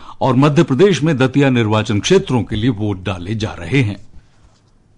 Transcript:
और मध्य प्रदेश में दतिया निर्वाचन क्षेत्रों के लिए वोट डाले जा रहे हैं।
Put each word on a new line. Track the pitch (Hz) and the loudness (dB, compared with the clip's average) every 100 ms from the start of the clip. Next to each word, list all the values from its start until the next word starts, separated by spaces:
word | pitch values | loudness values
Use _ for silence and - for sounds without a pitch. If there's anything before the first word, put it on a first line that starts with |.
| - - | -18 -4
और | 131 123 | 0 2
मध्य | 143 143 | 4 4
प्रदेश | 170 131 202 147 | 2 4 4 4
में | 156 131 | 0 0
दतिया | 127 135 139 | 0 2 2
निर्वाचन | 123 107 107 107 107 | 2 2 0 0 -2
क्षेत्रों | - 190 190 127 | 2 2 2 -2
के | 87 107 | -2 -2
लिए | 120 | -2
वोट | 104 107 95 | -2 -4 -4
डाले | 92 92 87 | -6 -6 -6
जा | 110 107 | -6 -6
रहे | 85 85 139 | -8 -4 -2
हैं। | 107 98 - - - _ - _ _ _ _ | -2 -4 -14 -20 -20 _ -20 _ _ _ _